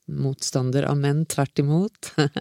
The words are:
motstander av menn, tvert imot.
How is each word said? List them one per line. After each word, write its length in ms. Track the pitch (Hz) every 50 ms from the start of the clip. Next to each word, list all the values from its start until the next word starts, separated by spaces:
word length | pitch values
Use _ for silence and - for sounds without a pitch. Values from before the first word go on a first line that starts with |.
| _
motstander 800 | - 151 143 139 135 135 - - - - 139 127 127 127 139 139 -
av 80 | 143
menn, 300 | 143 139 143 143 151 160
tvert 340 | - - - 143 135 - -
imot. 540 | 143 139 151 165 190 214 - _ - - - - 151 147 - -